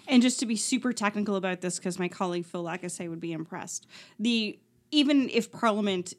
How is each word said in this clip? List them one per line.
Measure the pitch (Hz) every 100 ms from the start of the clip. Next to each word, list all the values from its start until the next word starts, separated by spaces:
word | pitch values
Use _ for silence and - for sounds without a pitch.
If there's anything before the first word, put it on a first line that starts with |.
| -
And | 254
just | 254 247
to | 226
be | 220
super | - 262 254
technical | - 208 208 208 196
about | 185 180
this, | 185 -
'cause | 185 170
my | 180
colleague | - 185 175 170
Phil | 180
Lacasset | 170 175 180 - 175
would | 165
be | 165
impressed, | 160 160 165 - - - - - -
the, | 226 226 214 - _ _ -
even | 302 285 285 254
if | 233 214
Parliament | - 233 208 208 185 175